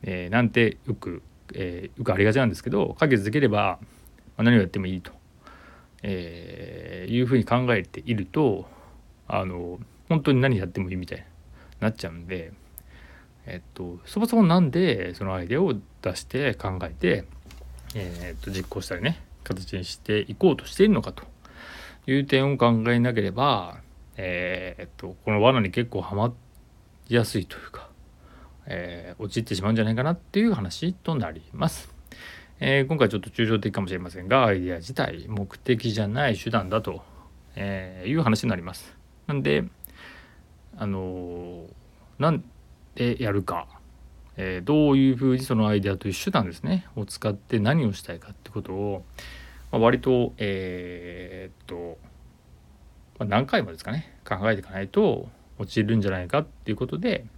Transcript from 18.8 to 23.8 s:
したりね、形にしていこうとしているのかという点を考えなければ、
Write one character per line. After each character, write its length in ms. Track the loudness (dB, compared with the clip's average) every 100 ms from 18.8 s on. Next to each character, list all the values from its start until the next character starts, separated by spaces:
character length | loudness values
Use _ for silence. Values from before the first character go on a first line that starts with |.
し 80 | -8
た 80 | -4
り 60 |
ね、 200 | -2 -4 -10 -18
形 320 | -8 -8 -6 -8
に 80 |
し 120 | -8 -12
て 240 | -2 -2 -2
い 60 |
こ 180 | 4 4
う 40 | 4
と 80 |
し 100 | -4
て 100 | 4
い 40 | 4
る 60 |
の 80 | 6
か 100 | 0
と 120 | -12 -18 -20 -20 -20 -18 -18 -18 -12 0
い 120 | 0
う 60 |
点 280 | 4 4 4
を 40 | 4
考 280 | 6 6 4
え 100 | 4
な 160 | 4
け 80 | 2
れ 80 | -2
ば、 480 | 2 2 2 -2 -12